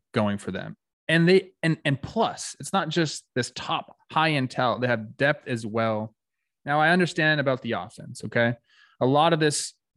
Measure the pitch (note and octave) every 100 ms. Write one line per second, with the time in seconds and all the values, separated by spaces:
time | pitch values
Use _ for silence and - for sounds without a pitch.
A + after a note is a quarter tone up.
0 | _ A#2 G#2 G#2 - F#2 G#2 - _ _
1 | - E3 E3+ F#3 - _ D#3+ D#3 D3+ C3+
2 | - A3+ C#3+ - - - C#3+ G3 D#3 E3+
3 | D#3 - - B2+ A#2+ - - D#3 - -
4 | - D#3 D#3+ D3 B2+ - B2 G#2+ B2 A#2
5 | A2 - C#3 D3 - A#2+ A2+ A2+ A2+ G#2+
6 | A2 _ _ _ _ _ D3 D3+ D#3 F#3
7 | F3 - D#3 D3+ C#3 B2+ A#2 G#2 G#2 -
8 | - B2 G#2+ A#2+ A#2 A#2+ _ _ _ -
9 | B2+ C#3+ E3 E3 D3+ - - - _